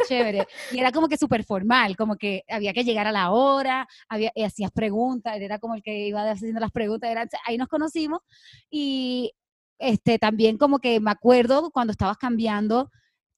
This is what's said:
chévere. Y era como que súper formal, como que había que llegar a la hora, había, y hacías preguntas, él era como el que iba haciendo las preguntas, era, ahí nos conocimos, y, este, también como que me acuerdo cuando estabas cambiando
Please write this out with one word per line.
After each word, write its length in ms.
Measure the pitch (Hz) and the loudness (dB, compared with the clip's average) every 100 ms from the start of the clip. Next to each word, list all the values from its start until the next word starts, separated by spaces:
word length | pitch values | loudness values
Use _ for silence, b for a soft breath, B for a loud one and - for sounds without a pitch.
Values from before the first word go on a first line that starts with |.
| 240 | 2
chévere. 400 | 247 226 196 196 B B | 0 0 0 -4 B B
Y 60 | 247 | -2
era 100 | 254 | 0
como 160 | 302 320 | 2 0
que 80 | 294 | 0
súper 260 | 294 233 | 0 0
formal, 520 | - 190 208 247 214 185 | 0 -2 2 4 2 0
como 200 | 214 202 | -4 -2
que 260 | 208 190 - | -4 -6 -6
había 240 | 220 202 | -4 -2
que 120 | 202 | -2
llegar 220 | 247 214 208 | 0 0 0
a 60 | |
la 180 | 208 180 | 0 2
hora, 560 | 220 269 269 269 262 262 b - | 4 4 2 0 -4 -6 b -10
había, 240 | 220 220 | -4 -4
y 100 | 220 | -4
hacías 260 | 208 - 190 | -6 -4 -6
preguntas, 640 | - 220 208 254 254 233 214 | -2 -2 0 -2 -2 -6 -8
él 60 | |
era 160 | 196 208 | -8 -8
como 160 | 226 | -8
el 80 | 220 | -8
que 240 | 214 208 208 | -8 -6 -4
iba 220 | 208 214 | -2 -4
haciendo 300 | 202 226 220 | -4 -6 -4
las 100 | 220 | -4
preguntas, 380 | 240 208 220 233 | -2 -4 -4 -4
era, 160 | 226 233 - - | -4 -6 -8 -6
ahí 100 | 240 | -4
nos 100 | 254 | -2
conocimos, 520 | 302 311 330 302 330 - b b b _ | -2 -2 -2 -4 -4 -8 b b b _
y, 600 | 302 285 262 254 247 240 - _ _ _ - | -4 -2 -2 -2 -2 -4 -8 _ _ _ -6
este, 400 | 269 208 - 226 | -2 0 2 2
también 380 | 214 220 220 220 | 2 4 4 4
como 200 | 285 277 | 4 4
que 200 | 247 226 | 2 2
me 100 | 214 | 0
acuerdo 600 | 202 233 247 240 269 330 | 2 6 6 6 2 2
cuando 200 | 269 226 | -2 -2
estabas 260 | 196 196 214 | 0 -2 -2
cambiando 720 | 254 226 226 208 214 233 269 _ _ _ _ | -2 0 0 0 2 0 0 _ _ _ _